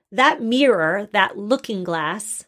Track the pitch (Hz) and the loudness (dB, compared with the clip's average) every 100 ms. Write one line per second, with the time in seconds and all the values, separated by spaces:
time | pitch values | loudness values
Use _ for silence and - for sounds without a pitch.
0 | _ 202 285 311 226 254 277 190 160 196 | _ 2 2 2 0 2 4 4 2 -2
1 | 208 202 190 - 208 262 - 196 180 165 | 0 0 0 -2 -2 -2 -2 -6 -4 -4
2 | 151 208 - - | -4 -6 -10 -14